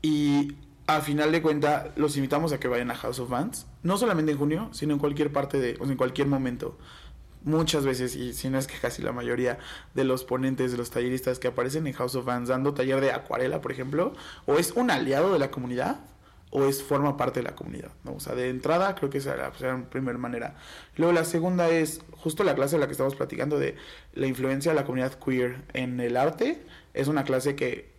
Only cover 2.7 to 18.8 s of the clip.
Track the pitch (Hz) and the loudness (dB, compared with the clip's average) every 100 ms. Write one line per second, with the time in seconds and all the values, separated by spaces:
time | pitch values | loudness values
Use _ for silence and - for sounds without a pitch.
2.7 | 120 120 117 - 127 123 123 190 - - | 0 -2 -4 -4 -6 -2 -2 -2 -6 -14
3.7 | - 170 196 233 175 156 147 147 160 220 | -6 -2 2 2 2 2 2 0 0 -4
4.7 | - 151 143 147 143 147 143 139 139 127 | -4 0 2 0 0 0 0 0 0 0
5.7 | - 139 131 127 131 139 139 131 120 120 | -2 -2 0 0 2 2 2 0 -4 -8
6.7 | - - - - - - - 139 156 160 | -10 -20 -20 -20 -20 -20 -8 0 2 2
7.7 | 156 135 127 127 135 123 117 135 131 135 | 2 2 0 -2 -4 -6 -6 -2 -2 -2
8.7 | - 120 120 - 123 120 123 123 120 - | -4 -6 -4 -4 -4 -2 0 0 -2 -8
9.7 | - - - 135 127 127 127 135 131 127 | -16 -8 0 2 2 0 0 0 0 0
10.7 | 123 120 123 123 127 127 127 127 123 127 | 0 -4 -2 -2 0 -2 0 -2 0 0
11.7 | 151 156 - 123 127 120 123 120 131 139 | 0 -4 -2 -2 -2 -2 -2 0 2 2
12.7 | 143 131 135 135 120 - 120 131 156 139 | 0 2 4 2 0 -2 -2 0 -2 -4
13.7 | 131 131 143 202 - - - - 147 170 | -6 -4 0 0 -2 -16 -8 2 4 4
14.7 | 233 247 143 127 135 180 180 139 - 123 | 2 2 2 2 2 4 4 2 -2 -4
15.7 | 123 151 285 - - - - - - 139 | -2 -2 -4 -10 -20 -20 -20 -6 2 2
16.7 | 139 - 139 147 143 127 123 120 - - | 2 0 2 2 2 0 0 -4 -6 -10
17.7 | - - - - 135 - 123 127 127 135 | -10 -12 -16 -14 -10 -6 -4 -2 -2 2
18.7 | 170 | 2